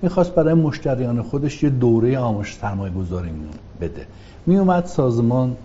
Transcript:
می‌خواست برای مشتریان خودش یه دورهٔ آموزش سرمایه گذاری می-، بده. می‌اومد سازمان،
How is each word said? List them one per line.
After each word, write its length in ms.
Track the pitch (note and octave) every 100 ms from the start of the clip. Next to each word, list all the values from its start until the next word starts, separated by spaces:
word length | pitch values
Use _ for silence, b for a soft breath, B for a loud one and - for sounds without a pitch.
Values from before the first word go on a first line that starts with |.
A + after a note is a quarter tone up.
می‌خواست 340 | F3+ F#3 F3 F3
برای 180 | D#3+
مشتریان 680 | E3 D3+ - C#3+ B2+ B2 A#2+
خودش 420 | A2 C#3+ C#3+ -
یه 60 | D3
دورهٔ 480 | C3 A#2+ A2+ A#2+ C3
آموزش 360 | A#2+ G#2 G#2
سرمایه 400 | - G#2 G2 G2
گذاری 360 | F#2 F2+ F2+ E2+
می-، 180 | D#2 D#2 D#2 - -
بده. 240 | E2+ - - B B B -
می‌اومد 400 | F#3+ F#3 F3+ F3
سازمان، 680 | - C3 A#2 A#2 B2+ B2+ A#2+